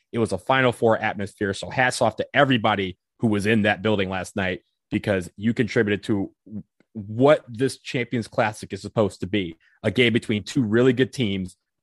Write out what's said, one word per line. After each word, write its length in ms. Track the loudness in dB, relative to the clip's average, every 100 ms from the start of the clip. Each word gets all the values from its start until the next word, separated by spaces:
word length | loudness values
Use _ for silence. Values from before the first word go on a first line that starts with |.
| _
It 80 | -2
was 120 | -2
a 60 | -2
Final 340 | 0 2 2
Four 280 | 2 2 2
atmosphere. 560 | 0 -4 -8 -4 -4 -4
So 160 | -4
hats 320 | 0 0 2
off 140 | -2 -2
to 100 | -2 2
everybody 640 | 2 2 2 0 -2 -8 _ -4
who 80 | 0
was 200 | 0 2
in 160 | 2
that 180 | 2 0
building 280 | 0 0 -2
last 260 | -4 -6 -4
night, 260 | -4 -6 _ _ -6
because 400 | -4 -2 -2 -4 -4
you 180 | -2 0
contributed 480 | 0 0 0 0
to 280 | -2 -2 -4 _ -16 -16 -16 _ _
what 520 | -14 -8 2 4 4 0
this 320 | -4 -4 -4
Champions 480 | -8 -6 -4 -4 -4
Classic 440 | -2 -2 -2 -10
is 120 | -10
supposed 380 | -6 0 0 -2
to 60 | -4
be, 300 | -4 -4 -10 _ _
a 80 | -2
game 240 | 2 4
between 300 | 2 0 -4
two 180 | -2 -2
really 320 | 2 4 4
good 180 | 4 0
teams 460 | -2 -2 -2 -6 -12 _ _